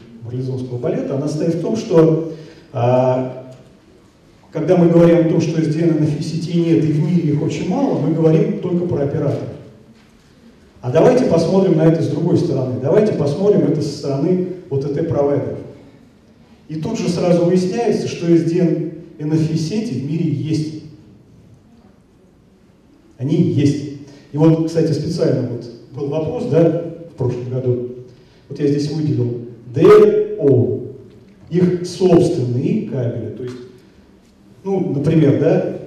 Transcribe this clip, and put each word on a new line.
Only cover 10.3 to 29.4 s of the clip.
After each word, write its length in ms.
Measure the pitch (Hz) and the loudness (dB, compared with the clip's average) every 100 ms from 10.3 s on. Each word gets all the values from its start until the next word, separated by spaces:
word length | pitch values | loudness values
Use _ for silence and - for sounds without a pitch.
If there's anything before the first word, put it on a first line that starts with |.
| _ - _ - _ | _ -20 _ -20 _
А 100 | 123 | -2
давайте 340 | 160 247 254 | 4 6 4
посмотрим 540 | - 170 170 190 175 160 | 4 2 2 2 4 4
на 80 | 160 | 4
это 160 | 160 | 4
с 60 | - | 0
другой 280 | - 170 - | -2 0 2
стороны. 420 | - 135 123 120 | 0 -2 -2 -2
Давайте 360 | 135 208 214 | 2 2 2
посмотрим 480 | - 143 185 202 175 | 0 -2 0 2 2
это 180 | 143 151 | 2 0
со 160 | 143 - | -4 -6
стороны 520 | 139 139 170 185 - - - | -4 -2 0 0 -2 -8 -6
O 80 | 135 | -4
T 120 | 151 | -4
T 140 | 151 | -4
провайдеров. 540 | 165 143 143 143 - - - - - - _ _ _ _ _ - - | -2 0 0 -2 -4 -8 -14 -20 -20 -20 _ _ _ _ _ -20 -12
И 60 | |
тут 240 | 156 - - | -8 -6 -4
же 100 | 180 | -2
сразу 380 | 180 180 175 175 | 0 2 4 4
выясняется, 600 | 185 - 233 208 - - | 2 0 -2 0 0 -4
что 240 | - 170 | -4 2
S 120 | 165 | 2
D 140 | 160 180 | 4 2
N 340 | 165 - - - - - | 2 0 -4 -10 -18 -10
N 140 | 151 | -2
F 180 | 160 - | 0 0
I 60 | - | -2
сети 380 | - 214 - | -2 -4 -4
в 160 | 123 143 | -6 -4
мире 200 | 170 165 | -4 -2
есть. 540 | 123 147 156 - - - - - - _ - - - _ _ - _ _ _ _ _ _ _ _ _ _ _ _ - | -2 -2 -4 -4 -8 -16 -20 -20 -20 _ -20 -20 -20 _ _ -20 _ _ _ _ _ _ _ _ _ _ _ _ -10
Они 200 | 135 175 | -2 0
есть. 460 | - - 147 - - - - - - | 0 2 0 0 -6 -12 -18 -20 -10
И 20 | 147 | 2
вот, 300 | 165 160 165 | 4 4 0
кстати, 240 | 165 156 | -2 0
специально 580 | 139 - - 160 - 127 | -2 -4 -2 0 0 -4
вот 160 | - - - - | -8 -12 -18 -18
был 140 | 147 139 | -10 -6
вопрос, 380 | 156 156 160 - | -4 -4 -6 0
да, 400 | 156 160 170 - - - | 2 2 0 -6 -12 -16
в 80 | - | -6
прошлом 340 | 123 123 120 | -6 -4 -6
году. 400 | 127 123 120 120 - - - _ _ - | -4 -2 -2 -6 -12 -20 -20 _ _ -16
Вот 100 | 143 | -4
я 80 | 143 | -2
здесь 240 | 147 143 | 0 -2
выделил 520 | 156 143 120 120 - | -2 -2 -2 -2 -6